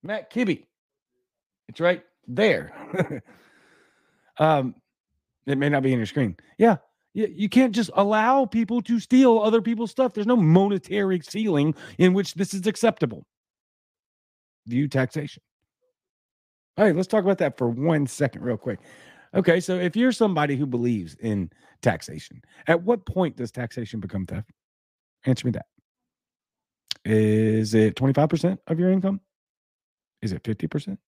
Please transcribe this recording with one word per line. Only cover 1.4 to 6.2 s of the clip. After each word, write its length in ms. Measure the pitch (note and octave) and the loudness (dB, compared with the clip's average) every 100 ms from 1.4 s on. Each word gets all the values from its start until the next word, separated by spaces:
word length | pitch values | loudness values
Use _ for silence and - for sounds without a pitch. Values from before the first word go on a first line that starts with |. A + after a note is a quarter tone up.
| _ _ - | _ _ -20
It's 120 | - | -2
right 240 | E3+ F3+ _ _ - | 0 0 _ _ -10
there. 960 | B2 G#3+ A#2 D2 - - F#3 - C3+ - | 0 2 2 -4 -18 -10 -4 -4 -6 -14
<laughs> 60 | _ _ _ _ _ _ _ _ _ _ - | _ _ _ _ _ _ _ _ _ _ 0
Um, 380 | D#3 D3+ C3 - _ _ _ _ _ _ - | 2 2 0 -8 _ _ _ _ _ _ -4
it 100 | C3+ | -2
may 100 | C#3+ | 0
not 140 | C#3+ | 2
be 80 | C3+ | 0
in 80 | B2+ | 0
your 60 | G#2+ | -2
screen. 320 | - | -2